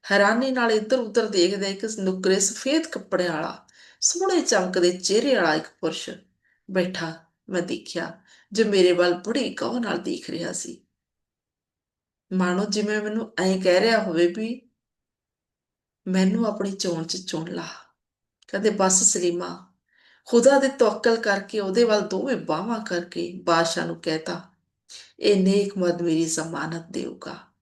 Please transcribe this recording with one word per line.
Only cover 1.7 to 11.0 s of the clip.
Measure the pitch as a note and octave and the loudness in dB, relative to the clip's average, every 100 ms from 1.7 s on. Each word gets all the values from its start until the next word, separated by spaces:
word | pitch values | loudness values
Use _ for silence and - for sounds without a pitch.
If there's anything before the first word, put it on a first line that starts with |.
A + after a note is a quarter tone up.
| G3 A3 G#3+ | -4 -8 -4
ਨੁਕਰੇ | F#3+ F#3 F#3+ F#3+ | -4 0 2 2
ਸਫੇਦ | - - C4+ D#4 D#4+ | 0 -2 0 0 -2
ਕੱਪੜਿਆਂ | - - F3+ F3+ | -10 -4 -2 -2
ਵਾਲਾ, | D#3 E3 - _ _ - _ | -4 -6 -10 _ _ -20 _
ਸੋਹਣੇ | - F4 F#4+ F4+ | -8 -4 0 0
ਚਮਕਦੇ | B3+ G#3 F3+ F#3 F3 F3+ | 2 0 0 0 0 0
ਚਿਹਰੇ | - G#3 C#4 | 0 0 2
ਵਾਲਾ | A#3 E3 | 2 2
ਇੱਕ | D#3 - _ | 0 -4 _
ਪੁਰਸ਼ | D#3+ D#3 - - _ _ _ _ - | -6 -6 -12 -14 _ _ _ _ -4
ਬੈਠਾ | F#3 F3+ F3+ E3 E3 _ _ - | -2 -2 -4 -8 -10 _ _ -6
ਮੈਂ | F#3 | -6
ਦੇਖਿਆ, | F3+ - - E3+ E3 - _ - _ | -4 -8 -8 -8 -8 -12 _ -20 _
ਜੋ | G3+ | 0
ਮੇਰੇ | A3+ G3+ F3+ | 2 6 6
ਵੱਲ | F3 F3 | 6 2
ਬੜੀ | F3 G#3 B3 A3+ | 2 -2 -2 -4
ਗੌਰ | - A#3 A#3+ | -4 -6 -4
ਨਾਲ | G#3+ F3 | -4 -4
ਦੇਖ | - - - | -4 -8 -8
ਰਿਹਾ | - E3+ | -8 -8
ਸੀ, | F#3 - - _ _ | -8 -12 -16 _ _